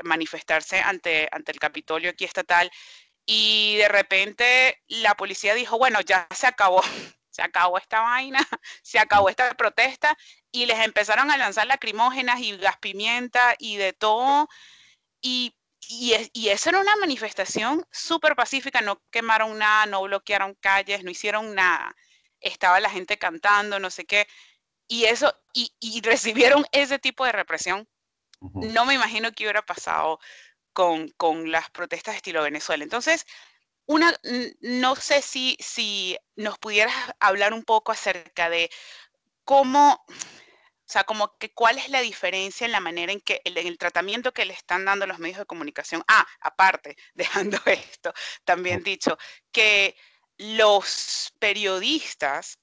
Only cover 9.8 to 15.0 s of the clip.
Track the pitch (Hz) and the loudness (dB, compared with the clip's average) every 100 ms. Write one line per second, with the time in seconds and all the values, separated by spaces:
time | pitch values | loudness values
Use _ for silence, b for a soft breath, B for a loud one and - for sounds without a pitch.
9.8 | 247 262 302 311 B B _ 247 240 220 | 0 2 -2 -2 B B _ -4 0 2
10.8 | 220 214 208 214 277 285 233 196 226 262 | 2 0 2 2 4 2 0 0 0 0
11.8 | - 208 240 262 247 240 233 196 190 - | -2 2 2 2 -2 -2 -4 -2 -2 -2
12.8 | 208 196 214 240 247 247 247 - 226 208 | -6 -6 -2 -2 -2 2 4 2 -4 -4
13.8 | 190 - 220 220 254 285 302 B B B | -4 0 2 2 2 2 0 B B B
14.8 | B B | B B